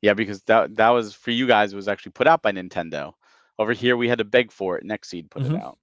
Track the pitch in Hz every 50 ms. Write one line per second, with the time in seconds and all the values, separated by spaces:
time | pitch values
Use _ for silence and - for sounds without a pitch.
0 | - 104 104 98 113 98 104 95 _ - 110 117 92 71 104 110 110 113 120 120
1 | 113 104 101 _ _ - 120 117 131 127 120 107 104 101 95 101 98 101 101 -
2 | - 104 - - 127 147 165 160 _ 110 98 95 90 90 - 92 85 82 76 73
3 | 71 73 - _ _ _ _ _ _ _ _ _ 107 107 117 104 120 123 123 120
4 | 120 117 120 117 110 104 107 127 123 107 _ _ 98 92 90 - - 92 107 104
5 | - - - 87 85 - _ - 135 127 151 180 - - - _